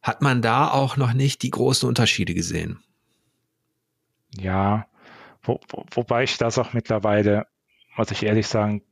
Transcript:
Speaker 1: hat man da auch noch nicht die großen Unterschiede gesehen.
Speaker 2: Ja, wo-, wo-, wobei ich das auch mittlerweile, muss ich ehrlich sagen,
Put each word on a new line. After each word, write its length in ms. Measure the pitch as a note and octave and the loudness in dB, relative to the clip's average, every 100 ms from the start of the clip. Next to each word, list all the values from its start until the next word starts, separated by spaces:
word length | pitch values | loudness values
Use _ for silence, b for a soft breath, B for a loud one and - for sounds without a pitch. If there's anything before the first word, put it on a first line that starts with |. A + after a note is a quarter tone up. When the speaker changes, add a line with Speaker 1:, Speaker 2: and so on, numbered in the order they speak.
Speaker 1:
hat 220 | - - | -6 -2
man 180 | C#3+ B2 | 0 2
da 300 | A2+ A#2 D#3 | 2 2 2
auch 260 | C#3 C3+ C3+ | 2 0 0
noch 160 | C3 | 0
nicht 300 | B2 C#3 - | 2 0 -2
die 80 | B2+ | -6
großen 360 | - B2+ C3+ B2+ | 0 0 2 0
Unterschiede 460 | A#2+ A#2 - F2 | 2 2 2 -2
gesehen. 500 | F2 E2+ E2+ E2 F2+ _ _ _ _ _ _ _ _ _ _ _ _ _ _ _ | -2 -4 -4 -6 -10 _ _ _ _ _ _ _ _ _ _ _ _ _ _ _
Speaker 2:
Ja, 560 | G#2 F#2+ F#2 G2 G#2+ A2 B B B B B | -10 -4 0 2 0 -4 B B B B B
wo-, 180 | - - _ | -4 -4 _
wo-, 160 | - - | -16 -8
wobei 320 | - A#2+ A#2+ | -6 0 0
ich 160 | C3 - | 0 0
das 180 | A#2 A#2 | 0 0
auch 160 | B2 | -2
mittlerweile, 760 | A#2+ - A2 G#2 G#2 G#2 G#2 - _ _ _ _ - | -4 -2 -2 2 2 4 2 -2 _ _ _ _ -4
muss 140 | A2 | -4
ich 120 | G2+ | -2
ehrlich 240 | G#2+ G#2+ G#2 | 0 0 2
sagen, 360 | A2 G#2 G#2 _ | 0 0 -2 _